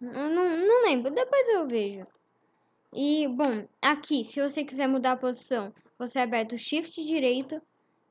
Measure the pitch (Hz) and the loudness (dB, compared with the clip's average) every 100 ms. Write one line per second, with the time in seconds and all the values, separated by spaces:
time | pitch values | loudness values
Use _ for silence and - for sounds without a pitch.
0 | 240 254 294 339 359 330 381 480 453 262 | -10 -6 0 2 2 4 6 6 6 4
1 | 247 311 508 554 480 415 294 233 202 196 | 0 -2 2 2 4 2 2 -2 -2 -6
2 | 190 _ _ _ _ _ _ _ _ - | -16 _ _ _ _ _ _ _ _ -2
3 | 285 302 285 247 285 220 - _ 262 294 | 0 2 0 0 0 0 -6 _ 2 2
4 | - 294 220 285 277 285 285 262 269 262 | 0 -2 -2 -2 -2 -2 -6 -2 0 2
5 | 254 254 254 247 - 240 196 - _ - | 0 0 -2 -6 -4 -4 -6 -12 _ -12
6 | 247 262 247 233 220 233 - 302 330 - | -6 -2 -2 -2 -2 -6 -4 -4 -4 -8
7 | 302 320 254 247 262 311 - _ _ _ | -4 0 2 0 -4 -10 -12 _ _ _
8 | _ | _